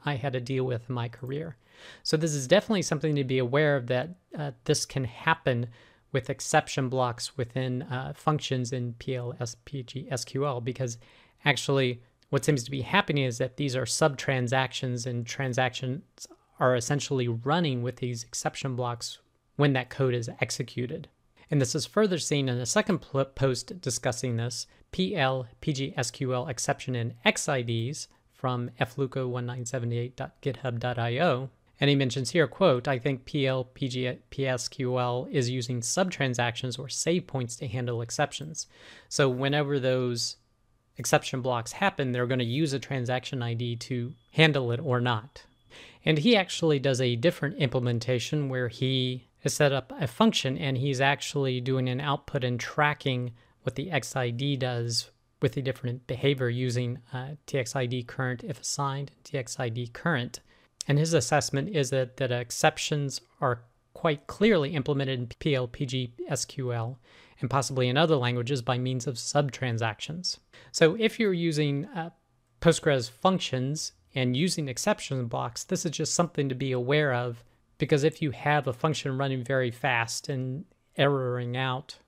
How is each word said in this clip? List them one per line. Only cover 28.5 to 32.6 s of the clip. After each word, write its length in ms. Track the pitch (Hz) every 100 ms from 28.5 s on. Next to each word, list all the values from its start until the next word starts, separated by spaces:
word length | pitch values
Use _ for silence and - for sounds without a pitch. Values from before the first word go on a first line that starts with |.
| 123 120 -
F 200 | 131 -
luca 300 | 135 135 127
one 200 | 123 120
nine 180 | 127 117
seven 260 | 131 120
eight 240 | 117 123 -
dot 240 | 131 -
github 360 | 143 - 131 117
dot 220 | 123 117
I 200 | 117 123
O. 300 | 175 123 131 - _ -
And 100 | 143
he 60 | 139
mentions 340 | 131 139 120
here, 160 | 175 139
quote, 420 | -